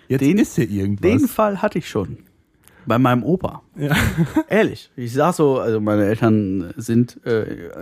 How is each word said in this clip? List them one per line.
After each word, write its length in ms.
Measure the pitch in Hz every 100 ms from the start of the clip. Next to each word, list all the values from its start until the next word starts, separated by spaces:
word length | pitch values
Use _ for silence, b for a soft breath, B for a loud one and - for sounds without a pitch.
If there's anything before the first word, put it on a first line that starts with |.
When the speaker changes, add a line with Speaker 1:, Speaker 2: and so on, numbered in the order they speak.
| _
Speaker 1:
jetzt 120 | 131
Speaker 2:
Den, 160 | 135 202
Speaker 1:
ist 160 | - -
hier 140 | 117
irgendwas.“ 400 | 101 98 101 165 262
Speaker 2:
den 60 | 262
Fall 340 | - 214 196
hatte 160 | 214 185
ich 80 | -
schon. 280 | 180 78 - _ _ _ _ b b -
Bei 120 | 117
meinem 260 | 135 123
Opa. 380 | 120 180 - - - -
Speaker 1:
Ja. 180 | 143 156 - 160
<laughs> 240 | 160 302 311
Speaker 2:
Ehrlich. 400 | 202 104 - - -
Ich 180 | 120
saß 240 | 131 160 175
so, 220 | 147 127
also 200 | 104 110
meine 240 | 107 107 101
Eltern 680 | 113 117 107 98 95 85 -
sind, 420 | 117 117 123 - -
äh, 420 | 110 - - 87 -